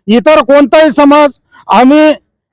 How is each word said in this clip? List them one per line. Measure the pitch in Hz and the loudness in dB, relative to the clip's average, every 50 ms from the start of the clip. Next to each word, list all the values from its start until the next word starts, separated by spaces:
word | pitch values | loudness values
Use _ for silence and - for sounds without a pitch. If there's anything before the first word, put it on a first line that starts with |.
| - | -6
इतर | 196 214 240 - 311 311 311 | -4 -2 -2 0 0 0 0
कोणताही | 262 262 277 285 285 220 - 311 320 302 | 0 0 0 0 0 0 0 0 0 0
समाज, | 226 - 294 285 294 302 294 285 - _ _ _ _ _ _ - | 0 0 0 0 2 0 0 -2 -4 _ _ _ _ _ _ -4
आम्ही | 185 214 254 262 294 302 311 302 294 - _ _ _ _ _ _ | -2 0 0 2 2 0 0 0 -2 -6 _ _ _ _ _ _